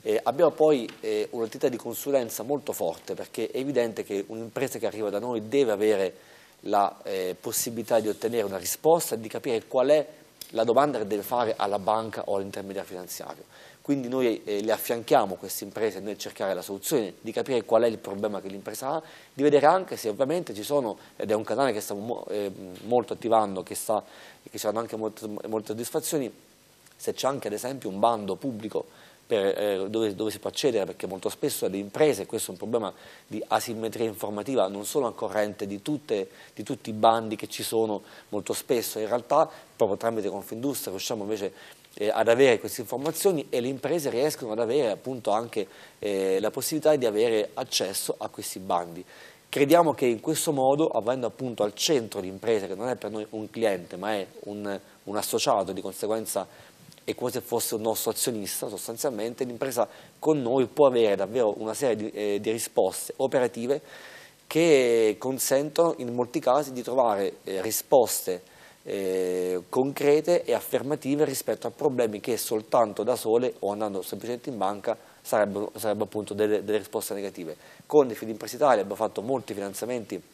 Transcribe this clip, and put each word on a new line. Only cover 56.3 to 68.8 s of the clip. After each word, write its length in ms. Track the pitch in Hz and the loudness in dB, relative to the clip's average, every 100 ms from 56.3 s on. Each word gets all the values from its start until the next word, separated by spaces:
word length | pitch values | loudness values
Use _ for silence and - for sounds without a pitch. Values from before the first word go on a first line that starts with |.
| - 92 - - - - - - | -6 -6 -12 -20 -20 -20 -18 -8
è 80 | |
come 160 | 120 123 | -4 -4
se 100 | 120 | -4
fosse 360 | - 120 - 117 | -2 -2 0 -2
un 60 | |
nostro 280 | 110 110 - | 0 0 0
azionista 580 | 107 - 113 98 - 135 | -2 -2 -2 -6 -6 -6
sostanzialmente, 760 | 98 - 117 151 113 110 120 | -8 -10 -4 -4 -2 -6 -4
l'impresa 440 | 127 117 135 120 107 - - - | -6 -4 -4 0 -2 -2 -20 -4
con 240 | - 156 | 2 2
noi 240 | 120 131 120 | 2 2 2
può 220 | - 143 | 6 6
avere 260 | 127 110 | 8 4
davvero 400 | 98 95 117 110 - | 4 0 2 2 0
una 140 | 110 | -4
serie 220 | 110 139 | -2 0
di, 160 | 110 107 | 0 -2
eh, 300 | - 104 101 | -4 0 0
di 100 | 107 | 0
risposte 640 | 113 110 - 95 90 - - | -2 0 2 2 0 -10 -2
operative 640 | 131 135 123 - 120 143 - - - - - _ _ | 0 2 0 -2 -2 -2 -4 -20 -18 -20 -20 _ _
che 680 | 156 170 143 123 117 110 104 | 2 6 8 8 6 4 2
consentono 800 | 127 131 - 135 151 151 170 - | -2 -2 2 2 0 2 2 2
in 140 | 123 | -4
molti 280 | 120 120 160 | -2 0 0
casi 320 | 131 131 143 | 2 2 2
di 100 | 127 | -6
trovare, 540 | 120 127 120 101 98 - | -2 2 4 4 0 -4
eh, 180 | - 95 | -6 -4
risposte, 800 | 104 107 - 143 107 - - 90 - - - - | -2 -4 6 6 6 2 -2 -4 -6 -20 -20 -20